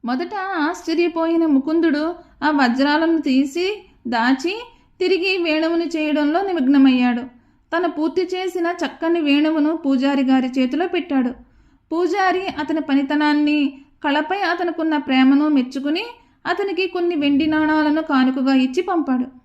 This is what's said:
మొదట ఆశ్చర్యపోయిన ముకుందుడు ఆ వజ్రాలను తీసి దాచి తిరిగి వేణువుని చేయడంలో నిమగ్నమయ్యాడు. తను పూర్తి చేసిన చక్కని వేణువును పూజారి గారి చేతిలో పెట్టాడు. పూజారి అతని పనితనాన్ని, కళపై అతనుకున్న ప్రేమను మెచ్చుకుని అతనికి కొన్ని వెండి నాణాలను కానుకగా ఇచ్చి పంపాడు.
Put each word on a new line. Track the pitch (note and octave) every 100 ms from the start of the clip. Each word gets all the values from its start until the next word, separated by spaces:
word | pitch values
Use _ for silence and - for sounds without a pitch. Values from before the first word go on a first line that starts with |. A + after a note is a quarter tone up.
| A#3
మొదట | C4 F4 G4+ F#4+ F4+
ఆశ్చర్యపోయిన | D4 - - D#4+ E4+ E4 E4 E4 E4
ముకుందుడు | C4+ C#4 E4 E4 D4 D#4 E4 - _
ఆ | D4
వజ్రాలను | D4 B3 B3+ C#4+ D4+ E4 E4
తీసి | C#4+ C4 C#4 E4+ F#4 G#4 - _ A#3
దాచి | A3+ A#3+ C4 E4+ G#4+ A#4+ _ _ _
తిరిగి | F4+ F4+ F#4+ F#4
వేణువుని | E4+ D#4 D#4+ E4+ E4
చేయడంలో | D#4 D4+ D4+ D4 E4+
నిమగ్నమయ్యాడు. | G4 E4+ C4 C#4+ C4+ B3+ B3 A#3+ B3 - _ _ _ E4+
తను | F4
పూర్తి | D#4+ D#4 E4+
చేసిన | F4+ F#4 F#4 F4+ E4+ F4 D#4+
చక్కని | - E4 E4+
వేణువును | D4 C#4+ D#4 D#4+ D4 D#4+
పూజారి | C#4 C4+ C#4 C#4+
గారి | B3+ C4 B3+ B3+
చేతిలో | B3+ D4 F4+
పెట్టాడు. | F4+ - C4+ A#3+ - - _ _ _ _
పూజారి | D#4+ F4+ G4+ F#4 F#4 F#4+
అతని | - D4+ D#4+
పనితనాన్ని, | D4 C#4 C#4 D4+ D4+ D4 D4 D4+ C#4 - - _
కళపై | D4+ D4 D#4 G4
అతనుకున్న | F4 F4 F4 E4 D#4+ D4
ప్రేమను | C4+ C4 C4 C#4 D4+
మెచ్చుకుని | C#4+ B3+ C#4 C#4+ E4+ A#4 - _ _ -
అతనికి | F4 G4+ E4+ F#4
కొన్ని | F4+ F4 E4
వెండి | C#4+ C#4 D#4
నాణాలను | D#4 D#4 D#4 D4+ D4+
కానుకగా | D#4 C4+ B3+ C4 C4
ఇచ్చి | C4+ C4 C4
పంపాడు. | F#4 F4 C#4+ B3+ B3 -